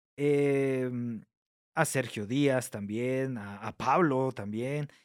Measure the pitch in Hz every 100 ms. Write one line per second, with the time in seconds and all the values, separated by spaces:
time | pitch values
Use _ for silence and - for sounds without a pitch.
0 | _ - 143 143 143 139 135 131 127 123
1 | 120 110 - _ _ _ _ - 151 139
2 | 120 113 101 131 139 131 120 107 101 107
3 | 127 131 135 123 101 101 107 - 123 151
4 | 165 131 131 117 104 107 127 147 147 -